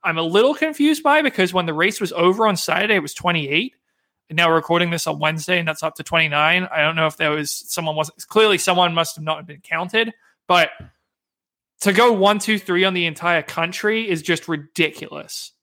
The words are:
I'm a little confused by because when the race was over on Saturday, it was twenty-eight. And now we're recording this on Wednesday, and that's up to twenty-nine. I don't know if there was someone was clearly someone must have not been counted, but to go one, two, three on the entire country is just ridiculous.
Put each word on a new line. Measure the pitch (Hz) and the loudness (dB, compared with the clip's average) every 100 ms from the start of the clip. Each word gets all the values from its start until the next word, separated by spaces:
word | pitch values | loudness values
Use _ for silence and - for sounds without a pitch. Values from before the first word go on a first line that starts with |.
I'm | 190 160 | -2 -2
a | |
little | 165 185 247 | 0 4 4
confused | 294 311 302 294 302 | 2 -2 0 2 2
by | 302 302 | 2 2
because | 294 - 185 | 2 0 0
when | 180 175 | 0 -2
the | |
race | 156 180 208 | 0 0 0
was | 185 | -6
over | 170 170 196 220 | 2 2 4 2
on | 180 | 0
Saturday, | - 165 208 208 | 0 0 2 0
it | |
was | 147 | -2
twenty-eight. | - 175 170 139 151 247 _ _ _ _ _ _ | -6 -2 -2 0 -2 -2 _ _ _ _ _ _
And | 156 | 0
now | 170 | 2
we're | 160 | 2
recording | 160 170 175 | 2 0 0
this | 170 165 | -2 -4
on | 147 | -4
Wednesday, | 156 160 156 180 | -2 -4 -2 -2
and | 165 | -2
that's | 156 | -4
up | 160 - | -6 -8
to | |
twenty-nine. | 151 165 160 147 151 180 185 | -4 0 0 2 2 2 0
I | 156 | 0
don't | 151 165 | 0 2
know | 160 | -2
if | 151 | 0
there | 160 | -2
was | 151 143 | -2 -4
someone | - - - 160 156 | -8 -8 -6 -4 -2
was | 151 _ - | -4 _ -2
clearly | 214 214 190 | 2 4 4
someone | - 180 180 | 2 2 2
must | 165 160 - | 2 -2 -4
have | |
not | 156 156 160 | -6 -6 -8
been | 147 | -20
counted, | - 165 180 226 226 - _ _ _ | -8 -6 -2 -2 -2 -6 _ _ _
but | 180 160 - - _ _ _ _ _ _ _ _ _ | 2 2 -2 -20 _ _ _ _ _ _ _ _ _
to | - | 0
go | 196 240 | 4 4
one, | 220 196 208 | 6 4 2
two, | 202 214 | 0 -2
three | - 175 190 | 0 0 0
on | 185 | 0
the | 170 | -4
entire | 147 170 170 | -2 0 0
country | 147 - 165 180 208 220 226 | -2 -6 -6 -2 -2 -2 -2
is | 170 | -4
just | 147 165 - | 0 -2 -2
ridiculous. | 160 147 - 160 - - 147 - - - _ | -8 -8 -2 -2 -2 -16 -14 -14 -14 -14 _